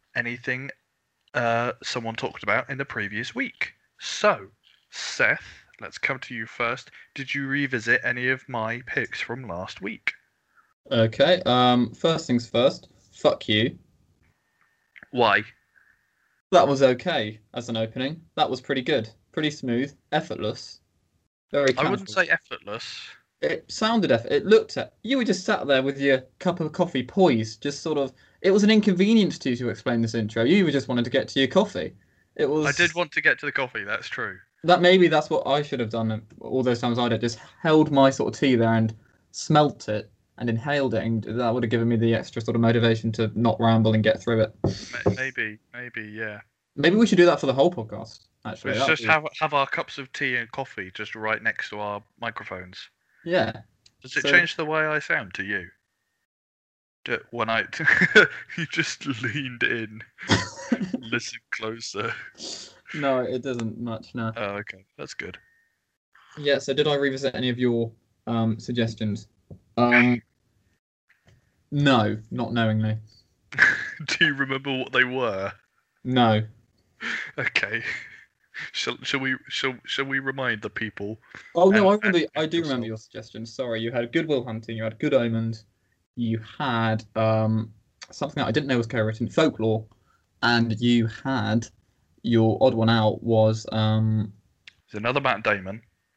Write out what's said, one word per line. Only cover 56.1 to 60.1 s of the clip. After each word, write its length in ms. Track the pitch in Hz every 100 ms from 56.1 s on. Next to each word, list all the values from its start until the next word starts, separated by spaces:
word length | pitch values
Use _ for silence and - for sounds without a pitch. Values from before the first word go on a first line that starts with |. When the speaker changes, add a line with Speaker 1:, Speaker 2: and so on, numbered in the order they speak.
| _ _ _ _ _ _ _ _ _ -
Speaker 1:
D-, 120 | 120 -
when 180 | 120 113
I, 140 | 113 101 - 156 - -
<laughs> 460 | 214 - - - -
you 80 | 160
just 380 | 160 151 - 143 117
leaned 400 | 120 139 131 120
in, 400 | 120 117 110 107 -